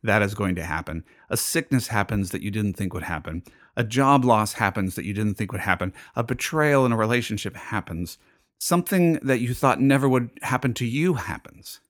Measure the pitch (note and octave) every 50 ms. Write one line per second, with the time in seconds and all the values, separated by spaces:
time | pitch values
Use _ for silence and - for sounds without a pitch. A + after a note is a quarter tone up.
0 | - A2 G#2 G#2+ G2+ G2+ G#2+ - G#2 F#2+ F2+ E2+ E2 E2+ D2+ D#2+ E2 - D#2 E2
1 | - _ _ _ _ _ - A#2+ - - - E3 D#3 _ C3+ B2+ A2 - A2+ G#2
2 | G2 - A2 G2+ G2 F2+ - F#2 - G2+ G2+ A2 G#2+ G2+ F#2 - G2 F#2 - F#2+
3 | - - E2+ D#2 D#2+ E2+ D#2+ E2+ - - _ _ - _ _ - A#2 G#2+ A2 C3
4 | C#3 C3+ C#3+ C#3 B2 B2 A2+ G#2+ G#2+ G#2 - - A#2 G2 - G#2+ F#2+ F#2+ - -
5 | D2+ G2 G2+ G#2 G#2+ G#2 G2 - A2 F2+ F2+ E2+ - G2+ F#2 F2 F#2 F#2+ - -
6 | - - _ A#2 A#2 A#2 B2+ - - - D#3+ D#3 D3+ D3 C#3+ C3+ C3 B2 A#2 A2+
7 | G#2+ A2 A#2+ B2 G#2+ - A2+ G#2 - G2 - - - - A2 G2+ - - F2+ E2
8 | F2+ D#2+ - _ _ _ _ _ _ _ _ _ - - F3 F3 F3 - G3+ F#3
9 | F3 E3 D#3+ - - C3+ C3 A#2 A#2+ A#2+ B2 - - C3+ A2+ - C3+ C3+ C#3 C#3
10 | C3+ C3+ B2+ B2+ A#2+ A#2 _ - - - B2+ B2+ - B2+ A2+ - B2+ A#2 A#2 D3
11 | D#3+ F#3 E3 A#2 - F#2 D#2+ - _ - - E2 - - - - _